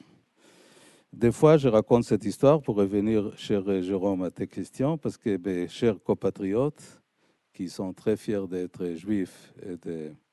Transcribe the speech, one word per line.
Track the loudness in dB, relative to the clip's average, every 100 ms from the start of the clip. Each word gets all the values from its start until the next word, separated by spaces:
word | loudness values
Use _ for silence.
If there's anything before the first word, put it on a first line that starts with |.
| _ _ _ _ _ _ _ -20 -20 _ _
Des | 0 0
fois, | 6 6 6
je | 6
raconte | 4 4 2 4
cette | -2
histoire | -2 2 4 4
pour | 2 0
revenir, | 0 0 0 0 -2 -6
cher | -2 -2 0 -2
Jérôme, | 0 -2 -2 -2
à | -4
tes | -6 -8
questions, | -8 -10 -4 -4 -2
parce | -6 -6
que | -4 -2
mes | -2 -4 -4
chers | -2 -2 0
compatriotes, | -2 -2 -2 -4 -4 -2 -2 -4 -18 -20 _ _ _ _ _
qui | -12 -10
sont | -8 -10
très | -6 -2 -2
fiers | -2 -4 -4
d'être | -6 -6 -6 -8
juifs | -6 -4 -4 -4 -8 -20 -18
et | -14 -12
de, | -10 -10 -10 -16 _